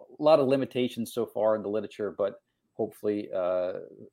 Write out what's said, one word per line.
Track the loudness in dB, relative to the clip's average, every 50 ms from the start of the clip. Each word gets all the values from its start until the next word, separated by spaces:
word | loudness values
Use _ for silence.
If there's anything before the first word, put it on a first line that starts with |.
| -20 _ -10
a | 0 4
lot | 6 6 6
of | 6
limitations | 4 2 2 0 -2 -2 -2 -2 -2 -2 -6 -8 -6 -4
so | -4 -4
far | -4 -2 0 2 2 2
in | 2 0
the | -2
literature, | -4 -4 -4 -6 -8 -6 -6 -6 -2
but | -2 -2 -2 -2 -8 _ _ _ _ _ _ _
hopefully, | -6 -6 -6 -6 -4 -4 -2 -2 -2 -4 -4 -4
uh, | -2 0 0 0 0 0 -2 -4 -6 -10 -12 -18 -20 -20 -20